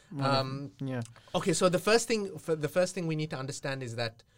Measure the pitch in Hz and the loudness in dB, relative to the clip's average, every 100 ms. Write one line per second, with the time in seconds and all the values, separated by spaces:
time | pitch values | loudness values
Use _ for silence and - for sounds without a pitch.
0 | - 143 135 135 131 139 143 - 135 127 | -12 -2 2 2 0 -6 -8 -8 -4 -4
1 | 117 - - 185 196 160 185 175 - 233 | -6 -12 -4 -2 2 4 4 4 4 4
2 | 233 220 196 156 - 160 147 180 180 196 | 4 0 0 -6 -2 -2 0 2 0 0
3 | 165 156 156 135 135 135 143 135 127 113 | -2 -2 -2 -4 -8 -6 -6 -6 -6 -4
4 | 117 - - | -4 -6 -20